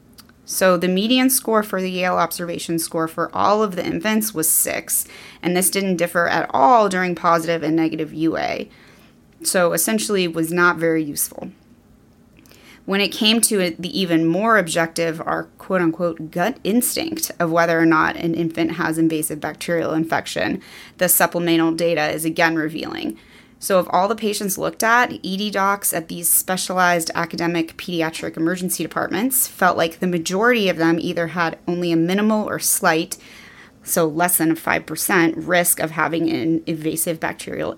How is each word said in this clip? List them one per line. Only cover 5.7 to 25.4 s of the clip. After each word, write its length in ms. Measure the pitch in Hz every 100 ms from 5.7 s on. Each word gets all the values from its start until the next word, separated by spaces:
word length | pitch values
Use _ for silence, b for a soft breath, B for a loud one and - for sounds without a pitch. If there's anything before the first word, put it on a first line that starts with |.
| 196 196 180
differ 300 | 170 175 170
at 220 | 165 -
all 380 | - - 240 208
during 240 | 190 180
positive 480 | 175 175 165 160 165
and 140 | 156 160
negative 360 | 160 160 151
U 220 | 151 160 76
A. 320 | - - - B B B B B _ _
So 300 | - 190 175
essentially 540 | 170 - 220 214 202 175
was 240 | 165 160
not 260 | 175 175 165
very 260 | 165 160
useful. 480 | 151 139 - - 185 - _ - _ - _ _ _ - B B B B -
When 160 | 196
it 100 | 202
came 300 | - 214 226
to 180 | 220 208
it, 200 | 180 165
the 200 | 175 -
even 260 | 185 165 165
more 320 | 170 226 220
objective, 640 | 170 165 165 165 165 151
our 220 | - 160 165 -
quote-unquote 720 | - 190 170 160 175 - 156
gut 260 | 175 185 269
instinct 640 | - 226 240 - - 320 - -
of 120 | 170
whether 280 | 165 170 165
or 60 | 165
not 300 | 156 160 -
an 180 | 170
infant 380 | 165 170 160 170
has 260 | 170 165 160
invasive 420 | 165 160 151 156
bacterial 540 | 151 151 - 170 -
infection, 720 | 160 160 156 - - 95 180 B B B -
the 100 | 180
supplemental 640 | - 170 175 170 165 165
data 360 | 165 170 160 151
is 160 | 156 165
again 300 | 160 165 160
revealing. 640 | 156 - - - - - B B B B
So 160 | - 190
of 120 | 170
all 160 | 175 196
the 80 | 220
patients 420 | 214 208 202 -
looked 260 | 160 -
at, 280 | 226 233 247 233
E 140 | -
D 160 | 190